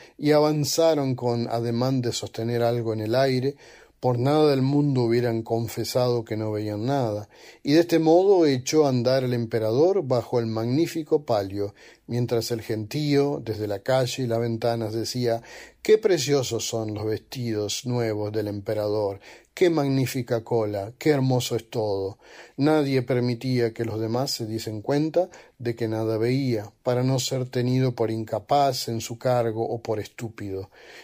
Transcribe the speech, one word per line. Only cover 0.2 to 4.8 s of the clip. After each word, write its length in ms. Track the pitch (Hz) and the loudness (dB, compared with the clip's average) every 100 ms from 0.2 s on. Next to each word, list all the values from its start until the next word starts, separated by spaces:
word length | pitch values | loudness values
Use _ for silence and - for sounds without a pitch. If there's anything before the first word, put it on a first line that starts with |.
| 147 | 2
avanzaron 840 | 151 151 151 139 - 165 151 135 123 | 4 4 2 0 2 4 4 0 -2
con 320 | 120 117 117 | 0 0 -2
ademán 540 | 117 117 117 127 135 | -2 -2 0 0 0
de 100 | 117 | -2
sostener 520 | - 101 - 117 120 | -4 -6 -6 -4 0
algo 280 | 117 120 113 | 0 0 -2
en 100 | 110 | -4
el 140 | 107 123 | 0 2
aire. 400 | 135 127 135 139 - - - _ | 2 2 -2 -4 -12 -20 -20 _
Por 180 | 127 120 | 0 2
nada 300 | 131 151 151 | 2 4 4
del 120 | 135 | 4
mundo 420 | 135 143 | 2 2